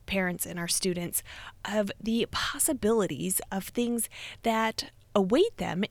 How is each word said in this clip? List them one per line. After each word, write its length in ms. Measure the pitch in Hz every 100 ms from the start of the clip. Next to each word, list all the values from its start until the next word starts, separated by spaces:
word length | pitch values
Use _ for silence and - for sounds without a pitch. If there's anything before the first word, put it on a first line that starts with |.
| -
parents 400 | 196 180 175 175
and 120 | 175
our 100 | 170
students 540 | - 185 175 170 - - - - - 196
of 260 | 214 202 -
the 240 | 220 226 -
possibilities 1120 | - - 285 - 262 208 226 170 151 180 - -
of 140 | 196 -
things 420 | 247 240 233 - - - -
that 480 | 226 220 226 - - - -
await 440 | 208 190 269 453 -
them 260 | 185 175 -